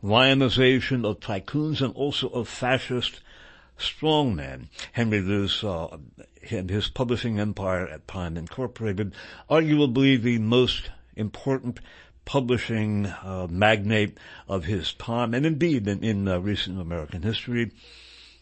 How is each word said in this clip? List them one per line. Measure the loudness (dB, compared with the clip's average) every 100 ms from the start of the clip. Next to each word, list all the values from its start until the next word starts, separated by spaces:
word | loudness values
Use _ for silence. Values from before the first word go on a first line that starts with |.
lionization | 2 4 6 6 4 6 6 6 2 0
of | 0 -2
tycoons | -4 -6 -4 -2 -2 -2
and | -2 -2
also | -4 -2 -4
of | -4 -6
fascist | -4 0 0 0 -4 -4 -8 -20 -20 -20 -20 _ -8
strongmen, | -8 -2 2 2 2 0 -6 -12 -14 -16 -8
Henry | -2 2 2
Luce, | 2 2 0 -2
uh, | -2 -4 -6 -10 -20 -20 -20 _ -8
and | -6 -2
his | -2 -2
publishing | -2 0 0 0 0
empire | -2 -2 -2 -2 -4
at | -10 -10
Time | -6 -6 -6
Incorporated, | -8 -6 -8 -4 -4 -2 -4 -6 -18 -14 0
arguably | 2 4 4 4 6 6 6
the | 4 2
most | 4 4 4 0 -6 -14 -14 -6
important | -6 -4 -4 -2 -4 -10 -12 -20 -20 -20
publishing, | -4 -2 2 0 0 -2 0 0 -2
uh, | -6 -8 -6 -4
magnate | 2 4 4 4 2 2 -2 -20 -16 -4
of | -4 -2
his | -4 -4
time, | -10 -6 -2 0
and | 2
indeed | 0 2 2 2 0
in, | -2
in, | 0 0 2
uh, | 0
recent | 0 -4 -4 -6
American | -6 -6 -6 -4
history. | -4 -4 -4 -2 -4 -6 -20 -20 -20 -20 -20 -20